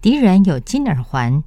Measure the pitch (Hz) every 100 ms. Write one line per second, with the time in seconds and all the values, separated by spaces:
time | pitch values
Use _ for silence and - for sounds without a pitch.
0 | 208 285 233 185 190 139 - 262 277 139
1 | 127 135 120 139